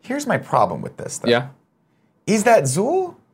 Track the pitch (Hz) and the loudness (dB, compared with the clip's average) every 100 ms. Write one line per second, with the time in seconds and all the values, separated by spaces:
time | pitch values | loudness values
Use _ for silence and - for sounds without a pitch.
0 | - 277 285 156 - 131 101 76 - - | -6 -6 -2 -4 0 0 0 -2 -10 -12
1 | - - 113 117 131 - _ _ _ _ | -12 -6 0 0 0 -16 _ _ _ _
2 | _ _ - 214 214 220 135 135 226 359 | _ _ -2 0 4 4 4 -2 0 -2
3 | 359 - _ | -4 -10 _